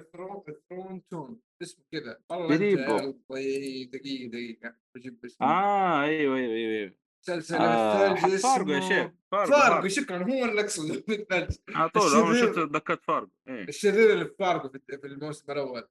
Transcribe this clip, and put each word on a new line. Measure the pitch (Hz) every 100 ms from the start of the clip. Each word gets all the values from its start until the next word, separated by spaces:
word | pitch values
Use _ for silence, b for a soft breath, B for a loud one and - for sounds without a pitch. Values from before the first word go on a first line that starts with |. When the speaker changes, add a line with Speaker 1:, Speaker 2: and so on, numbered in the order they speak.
| -
Speaker 1:
ثرو-، | 170 190 202 151 151 -
ثرونتون. | 180 190 185 - 165 131 113 _ -
اسمه | 170 - -
كذا. | 156 120 - -
والله | 175 165
Speaker 2:
بيلي | 165 208
Speaker 1:
أنت | 165
يا | 131
Speaker 2:
بوب. | 101
Speaker 1:
عيال، | 139 131 -
طيب، | 135 135 139 135 131 127
دقيقة، | 131 135 131 123
دقيقة. | 120 120 113 117 _ _ 120
بجيب | 127 120
اسمه. | 123 - 135
Speaker 2:
آه، | 175 202 202 180 147
أيوة، | 147 156 139 131
أيوة، | 123
أيوة، | 113 113 110
أيوة. | 95 _ _ _ -
Speaker 1:
مسلسل | 175 165
Speaker 2:
آه، | 170 226 233 220 202 196
Speaker 1:
الثلج | 180
Speaker 2:
حق | 190
فارغو | 190 - - 156
يا | 143
Speaker 1:
اسمه | -
Speaker 2:
شيخ. | 180 - - -
فارغو، | 196 190
Speaker 1:
فارغو، | 294 254
Speaker 2:
فارغو. | 160 185
Speaker 1:
شكرًا، | 277 - 180
هو | 190 262
اللي | 233 208
أقصده | 202 165 156 -
في | -
الثلج. | 208 202 180 180 - -
Speaker 2:
على | - 160
طول، | 220
أول | 175 226
ما | -
Speaker 1:
الشرير، | 240 220
Speaker 2:
شفته | 175 147
تذكرت | 151 - 160
فارغو. | - 143 104 _ 127
إيه. | 120
Speaker 1:
الشرير | 90 - 202 202 220
اللي | 180
في | 156 -
فارغو | 185 160 135
في، | 135 - 139
في | 139
الموسم | 139 151 147 143
الأول. | 143 131 120 -